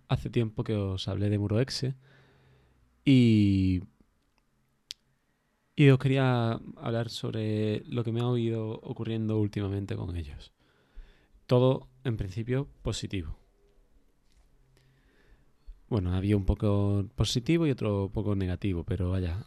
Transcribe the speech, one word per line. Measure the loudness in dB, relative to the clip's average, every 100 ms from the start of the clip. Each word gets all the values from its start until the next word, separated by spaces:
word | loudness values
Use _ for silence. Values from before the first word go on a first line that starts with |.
| -2
hace | -4 -2
tiempo | -2 -2 -2
que | -4 -2
os | -2 -4 -4
hablé | -2 0
de | 0
Muroexe | 0 0 0 -4 -6 -6 _ _ _ _ _ _ _ _ _ _
y, | 6 8 8 6 6 4 4 0 -4 _ _ _ _ _ _ _ _ _ -20 -20 _ _ _ _ _ _ _ 6
y | 6
os | 6
quería | 4 2 2 2 0 -2 -8 -10
hablar | -4 -4 -4
sobre | -8 -6 -4 -2 -2 -2 -2 -4
lo | -6 -4
que |
me | -2
ha | 0 0
ido | -2 -2 -6
ocurriendo | -8 -10 -8 -6 -4 -2 0
últimamente | 0 -2 -4 -4 -4 -6
con | -6 -6
ellos. | -8 -14 -18 _ _ _ _ -20 -20 _ _ _ 0
Todo, | 4 4 2 -4 _
en | -6 -4
principio, | -6 -6 -4 -4 -4 -8
positivo. | -8 -6 -6 -8 -8 -12 _ _ _ _ _ _ _ _ _ _ _ _ _ _ _ _ _ _ _ -20 _ _ -18 -18 -4
Bueno, | -2 0 0
había | 2 2
un | 2
poco | 0 2 2 2 0 -2
positivo | -2 -2 -2 0 2 2
y |
otro | 0 -2 -2 -2
poco | -4 -2 -2
negativo, | -2 -2 -2 -4
pero | -4 -2 -2
vaya, | -2 -2 -6